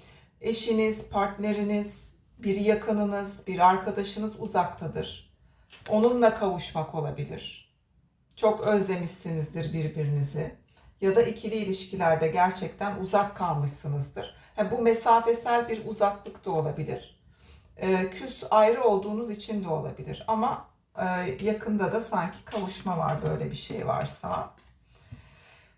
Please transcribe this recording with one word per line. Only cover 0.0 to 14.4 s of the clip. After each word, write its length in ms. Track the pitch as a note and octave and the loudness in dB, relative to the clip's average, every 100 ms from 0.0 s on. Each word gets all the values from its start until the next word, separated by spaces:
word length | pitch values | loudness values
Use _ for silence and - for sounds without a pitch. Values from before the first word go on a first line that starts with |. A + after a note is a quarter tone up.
| - - - _ | -20 -20 -20 _
eşiniz, 680 | - A3+ A#3 A3 A3 G#3+ - | -4 -2 2 2 2 0 -4
partneriniz, 1000 | G#3 G3+ G3+ G#3 G#3 G3+ G#3 G#3 - - - _ - | -2 -2 -2 -2 0 0 0 -2 -6 -10 -16 _ -6
bir 180 | G#3 G3 | -2 2
yakınınız, 880 | G#3 G#3+ - G#3 G3+ G3+ G3 - - | 2 2 2 0 0 -2 -4 -8 -6
bir 120 | E3+ | 4
arkadaşınız 840 | F3+ F#3+ G#3 G3+ G3 - G#3+ - | 6 6 2 -4 -4 -4 -6 -6
uzaktadır. 920 | A3 F#3 F3 - D#3+ - - - - _ _ _ _ - - | -4 0 0 -4 -8 -6 -8 -10 -20 _ _ _ _ -16 0
Onunla 460 | G#3+ A#3 B3 A#3 | 4 6 6 6
kavuşmak 600 | G#3+ G3 F3 - E3 D#3 | 4 0 -2 -4 -4 -4
olabilir. 800 | D#3+ D3 B2 C#3+ - - - _ _ _ _ _ _ _ - | -4 -6 -6 -8 -10 -14 -16 _ _ _ _ _ _ _ 0
Çok 240 | A3 G#3+ | 2 2
özlemişsinizdir 1120 | G#3 G#3 F#3 F#3 E3+ - F3 D#3+ D3 E3+ D#3 | 2 2 2 -2 -2 -6 -4 -4 -4 -4 -4
birbirinizi. 800 | E3 D#3 D#3 C#3+ D3 C#3 D3+ - - _ _ - _ | -2 -4 -2 -2 0 -2 -2 -6 -8 _ _ -20 _
Ya 160 | G3 G3 | 2 4
da 60 | |
ikili 320 | A#3 G#3+ A3 | 4 0 -4
ilişkilerde 760 | A3 G3 F#3+ - F3+ E3+ D#3+ D#3+ | -4 -2 -4 -6 0 2 4 2
gerçekten 680 | F3+ F3+ F#3 E3+ - G#3 F#3+ | 4 2 2 -6 -6 -6 -4
uzak 400 | F#3 G#3 G3+ - | 0 2 2 0
kalmışsınızdır. 1000 | F3 D3+ C#3 - D3+ C#3+ C3+ - - - | -2 0 -2 -2 -4 -4 -4 -8 -12 -14